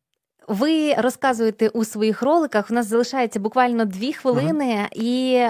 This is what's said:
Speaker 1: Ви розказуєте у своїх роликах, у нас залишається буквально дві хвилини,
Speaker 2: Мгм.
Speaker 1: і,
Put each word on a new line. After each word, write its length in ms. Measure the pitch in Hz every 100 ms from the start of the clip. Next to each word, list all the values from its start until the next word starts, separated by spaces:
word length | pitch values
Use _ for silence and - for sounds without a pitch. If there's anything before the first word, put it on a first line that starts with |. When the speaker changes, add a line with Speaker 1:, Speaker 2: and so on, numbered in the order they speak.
| _ _ _ _ -
Speaker 1:
Ви 460 | 202 294 320 302
розказуєте 760 | 240 240 - 269 233 226 214 220
у 160 | 233
своїх 380 | 220 208 220 208
роликах, 480 | 262 339 302 214 202
у 40 |
нас 120 | 233 214
залишається 540 | 233 240 269 233 226
буквально 440 | 208 254 247 233
дві 280 | 220 185 247
хвилини, 640 | 302 262 247 302 311 262 214
Speaker 2:
Мгм. 120 | 202
Speaker 1:
і, 520 | - 233 254 254 254 240